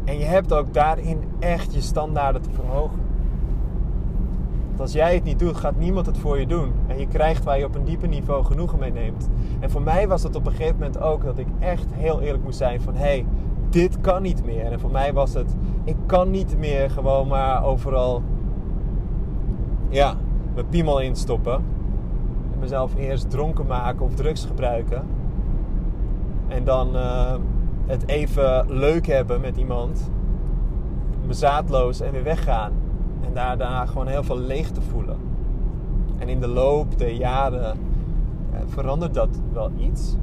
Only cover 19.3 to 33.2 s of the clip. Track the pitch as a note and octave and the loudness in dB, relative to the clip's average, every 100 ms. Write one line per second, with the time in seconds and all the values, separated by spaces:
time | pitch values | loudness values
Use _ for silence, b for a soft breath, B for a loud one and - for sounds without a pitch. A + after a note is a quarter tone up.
19.3 | - - - - - - C3+ C#3 - - | -2 -2 0 0 0 0 4 2 2 0
20.3 | - - B2+ A#2+ E3+ D#3 C#3+ C3 B2+ - | 0 0 -2 0 2 2 2 0 -2 0
21.3 | A#2 A#2+ B2 - - - - - - - | 0 0 0 0 -2 -2 -2 -2 -2 -2
22.3 | - - - C3 C3+ B2+ - C3 C3+ - | -2 -2 -2 -2 -2 0 0 0 -2 -2
23.3 | B2 D3+ D#3+ - B2 B2 B2 D3 - C#3+ | -2 0 0 0 0 0 0 0 0 0
24.3 | D#3 - - B2+ A#2 A#2 A#2+ B2+ - - | 0 -2 -2 0 0 0 -2 -2 -2 -2
25.3 | - - - - - - - - - - | -2 0 0 0 0 0 -2 -2 0 0
26.3 | - - B2+ B2 C3 B2+ B2 B2 B2+ B2 | -2 0 0 2 2 2 0 0 2 2
27.3 | B2+ - - - - - C3 - D3 D3 | 2 0 0 0 0 0 0 0 0 2
28.3 | C#3 C3+ B2+ C3+ C3 C#3+ E3 - C3+ A#2 | 2 4 4 2 2 4 2 4 2 2
29.3 | B2 C3+ - C3 B2 A#2+ - - - - | 0 0 0 0 0 0 -2 -2 -2 0
30.3 | - - - - - - - - - - | 0 0 0 0 0 -2 -2 -2 -2 -2
31.3 | - D3 D3 - C3+ B2 A#2+ A2 C3 D3 | 0 2 2 0 2 2 0 -2 -2 -2
32.3 | E3+ C#3+ A#2 G#2 - - - - - | 0 2 0 0 -2 -2 -2 -2 -2